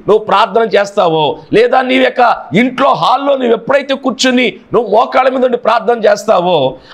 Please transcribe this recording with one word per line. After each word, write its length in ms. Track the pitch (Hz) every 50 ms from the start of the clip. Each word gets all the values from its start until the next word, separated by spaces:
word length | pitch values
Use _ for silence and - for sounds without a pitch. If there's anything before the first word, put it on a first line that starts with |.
| -
నువ్వు 180 | 175 208 214 214
ప్రార్థన 360 | - 190 196 226 190 190 233
చేస్తావో, 800 | 233 190 196 202 202 202 - 214 185 165 160 156 151 131 - - - - -
లేదా 280 | 208 240 240 262 262
నీ 140 | 254 254 262
యొక్క 480 | 262 262 247 - 254 240 220 180 - - - 156
ఇంట్లో 380 | 208 247 262 254 - 269 302 233
హాల్లో 400 | 147 165 202 254 269 277 285 277
నువ్వు 200 | 262 254 233 226
ఎప్పుడైతే 420 | 226 226 - 277 277 277 277 269
కూర్చుని 580 | 269 - 262 214 - - 262 247 254 247 202 - - - - -
నువ్వు 180 | 220 240 190
మోకాళ్ళ 380 | 202 233 262 - - 262 262 262
మీద 160 | 262 262 254
ఉండి 120 | 254 233
ప్రార్థన 420 | 233 - 220 233 233 190 226 240 226 202
చేస్తావో, 720 | 208 208 196 - 226 196 180 175 180 175 147 131 131 131 - - -